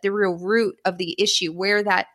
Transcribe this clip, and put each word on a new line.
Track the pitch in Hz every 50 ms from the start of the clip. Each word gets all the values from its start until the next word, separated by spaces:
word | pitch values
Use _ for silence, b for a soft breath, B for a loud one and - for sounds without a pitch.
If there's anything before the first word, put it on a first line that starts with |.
| -
the | 196
real | 196 208 202 185 175
root | 170 180 190 220 233 226 196 - _ -
of | 190 185 175
the | 185 165 -
issue, | - 202 208 - - 185 160
where | 165 175 190 202 208 208
that, | 208 208 185 190 196 - _